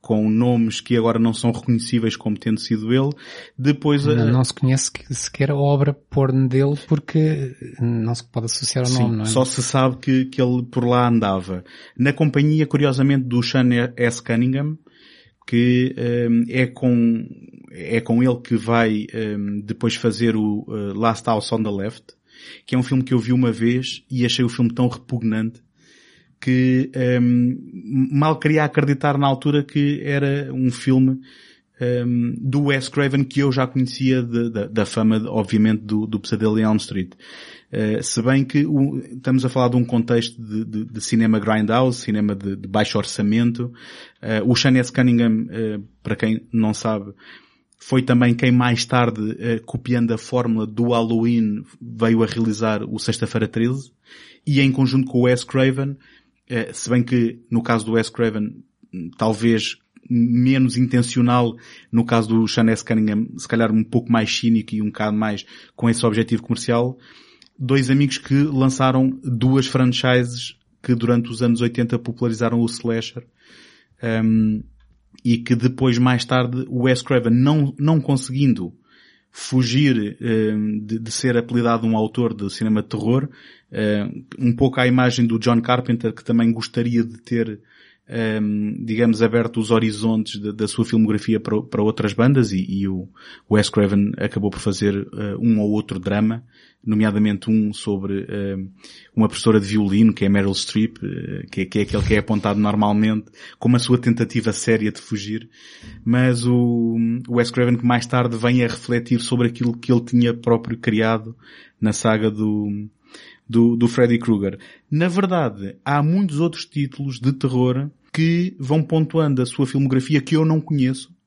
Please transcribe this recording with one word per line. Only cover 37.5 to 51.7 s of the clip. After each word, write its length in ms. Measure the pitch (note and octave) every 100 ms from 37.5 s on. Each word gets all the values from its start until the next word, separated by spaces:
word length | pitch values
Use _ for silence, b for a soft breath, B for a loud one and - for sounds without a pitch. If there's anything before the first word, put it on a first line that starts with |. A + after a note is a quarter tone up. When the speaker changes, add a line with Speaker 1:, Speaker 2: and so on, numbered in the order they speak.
| B B
Speaker 1:
Eh, 300 | - G#2+ G#2+
se 180 | - -
bem 240 | A2+ C3+
que 220 | C3+ D3 C#3+
o, 320 | D3 C#3 C3
estamos 460 | - A#2+ - C3
a 40 | B2+
falar 200 | C3 B2
de 80 | B2
um 80 |
contexto 580 | A#2+ A#2+ A#2 A#2 A2+ A#2+
de, 220 | A2 G#2+
de, 200 | A2+ G#2+ A2+
de 140 | A2+
cinema 380 | - A2+ A2+ A2
grindhouse, 640 | G#2 G#2+ G#2 A2+ C3 A#2+
cinema 340 | - G#2+ G#2
de, 220 | G2+ G2+ G2
de 100 | G2
baixo 320 | G2+ G#2 A2
orçamento. 760 | G2 - G#2 A2 A#2+ A#2 A#2+ B B B B B
Eh, 220 | A2+ A2
o 120 | G#2 A#2+
Sean 200 | C#3 C3
S. 160 | B2
Cunningham, 540 | - B2+ A#2+ A#2 A2 A2+
eh, 280 | G#2+ A2 G#2 G2+ _
para 140 | - G#2+
quem 320 | A2 A2 -
não 220 | A#2 A2
sabe, 380 | G#2+ A2+ G#2+ G2+ - B B B B B _
foi 240 | - C3
também 320 | B2+ B2 B2
quem 160 | A#2 C3
mais 340 | B2 B2 A#2
tarde, 520 | - B2+ A#2+ A2 G#2+ -
eh, 220 | A#2 A2+
copiando 480 | A2+ - - B2 A#2
a 60 | A2+
fórmula 480 | - B2+ A#2 A2+ A2
do 240 | G#2+ A#2+
Halloween, 720 | A#2 A2+ A#2 A2+ A#2+ A2 G#2 -